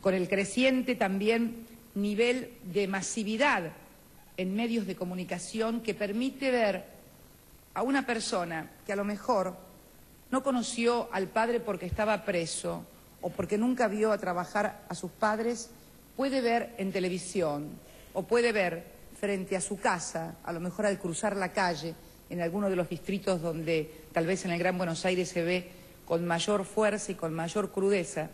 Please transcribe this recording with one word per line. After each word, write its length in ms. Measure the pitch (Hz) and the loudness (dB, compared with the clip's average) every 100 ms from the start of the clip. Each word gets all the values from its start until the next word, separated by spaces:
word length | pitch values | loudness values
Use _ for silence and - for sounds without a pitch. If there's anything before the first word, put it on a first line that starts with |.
con 140 | 196 | 2
el 140 | 185 175 | 2 2
creciente 640 | 196 196 - 262 254 254 | 2 2 4 4 4 2
también 720 | 240 196 196 208 226 233 233 - - - 202 | 2 2 2 4 4 2 -2 -14 -18 -8 -2
nivel 560 | 202 208 240 254 - - 185 | 0 2 2 2 -4 -12 -4
de 140 | 175 196 | 0 0
masividad 880 | 196 180 - 208 220 285 226 165 - - - - - - - | 0 -2 -2 -2 2 4 2 -2 -10 -20 -20 -20 -20 -16 -4
en 180 | 185 | -2
medios 320 | 202 233 233 185 | 0 0 0 -2
de 80 | |
comunicación 880 | 175 180 185 180 175 - 220 220 233 | -4 -4 -6 -6 -6 -6 -2 0 0
que 140 | 226 | -4
permite 560 | 202 202 208 262 269 269 | -2 -2 0 -2 -2 0
ver 340 | 247 214 180 - - - - - - - - - | 4 4 2 -6 -18 -20 -20 -20 -20 -20 -20 -10
a 80 | - | -4
una 240 | 233 277 262 | 0 2 2
persona 640 | 226 190 202 170 160 156 - - | -2 0 -2 0 -4 -8 -12 -4
que 60 | |
a 40 | 202 | -2
lo 80 | |
mejor 520 | 202 208 - 220 185 180 - - - - - - - | 0 -2 2 2 2 -4 -16 -20 -20 -20 -20 -20 -2
no 120 | 254 | 0
conoció 680 | 269 254 226 - 233 240 - | 2 0 0 0 2 2 0
al 140 | 196 190 | -2 0
padre 320 | 220 233 233 | 2 2 2
porque 280 | 214 185 180 | 0 -4 -4
estaba 380 | - 214 208 | 0 2 2
preso 600 | 208 175 165 - 175 170 170 - - - | 2 0 0 -4 -4 -6 -10 -20 -20 -8
o 100 | 180 | -8
porque 280 | - 180 208 | -4 0 2
nunca 300 | 240 254 226 | 2 4 2
vio 240 | 208 220 | 4 2
a 60 | 202 | 2
trabajar 680 | 185 175 175 208 214 - - | 0 -2 0 0 0 -2 -10
a 60 | |
sus 160 | 180 180 | -8 -8
padres, 600 | - 214 214 233 233 - - - - - - | 0 0 2 0 -2 -8 -16 -20 -20 -16 -2
puede 240 | 269 262 | 0 2
ver 340 | 233 233 233 - | 4 2 0 -4
en 140 | 190 | -2
televisión 760 | 185 180 180 - 202 160 147 151 - - - - | 0 0 -2 -2 0 0 0 -4 -10 -16 -20 -8
o 80 | 185 | -6
puede 300 | 160 240 240 | 2 4 4
ver 320 | 214 180 165 - - - - | 4 0 -2 -10 -18 -20 -6
frente 380 | 202 196 190 190 | -2 -2 0 -2
a 40 | |
su 200 | - 196 | -2 0
casa, 560 | 247 180 - 165 165 175 | 2 0 -2 -6 -6 -8
a 80 | - | -6
lo 80 | 170 | -4
mejor 260 | 180 175 208 | -4 0 0
al 120 | 196 | 0
cruzar 380 | 180 165 214 202 | -2 -2 -2 -2
la 160 | 185 | -2
calle, 420 | - 185 165 165 160 - - - | 0 0 0 -6 -10 -18 -20 -10
en 120 | 175 | -2
alguno 280 | 170 190 202 | -2 0 0
de 80 | 180 | 2
los 120 | 170 | 0
distritos 520 | 170 - 196 - 180 | -4 -4 -2 0 0
donde 500 | 170 165 160 160 151 - - | 0 -2 0 0 0 -8 -4
tal 140 | - 165 | -2 0
vez 180 | 185 | 0
en 60 | 180 | 0
el 80 | 170 | 0
Gran 180 | 180 180 | 2 2
Buenos 280 | 180 165 185 | -2 0 0
Aires 220 | 180 175 | 2 0
se 140 | 175 | 0
ve 280 | 170 180 180 - - - | 2 0 -2 -16 -20 -20
con 220 | - 170 175 | -2 0 2
mayor 380 | 170 170 208 | 0 2 0
fuerza 480 | 180 - 214 208 - | 0 2 2 2 -4
y 20 | |
con 180 | 180 160 | -4 -4
mayor 380 | 160 165 208 190 | -2 -2 -2 -2
crudeza 580 | - 196 202 170 - 156 | 2 4 2 0 -4 -6